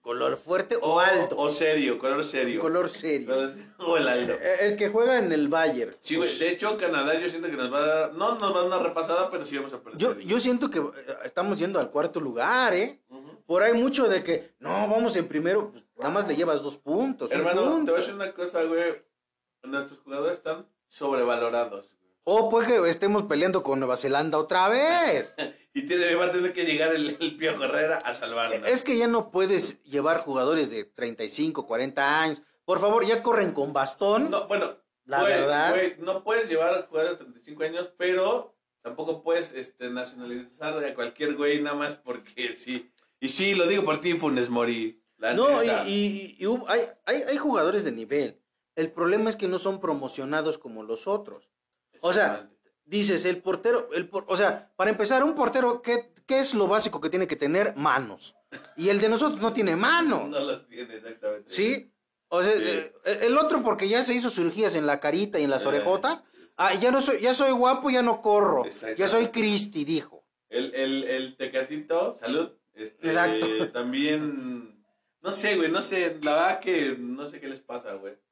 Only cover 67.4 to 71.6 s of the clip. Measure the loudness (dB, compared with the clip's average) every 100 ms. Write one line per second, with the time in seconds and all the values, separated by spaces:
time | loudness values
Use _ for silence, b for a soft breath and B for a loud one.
67.4 | 4 4 4 4 2 2 2 2 4 4
68.4 | 6 2 0 -6 -10 -2 2 2 2 0
69.4 | 2 2 0 -4 -2 -2 -4 -20 _ _
70.4 | _ -4 -4 -2 -2 -2 -2 -4 -4 -8
71.4 | -4 -4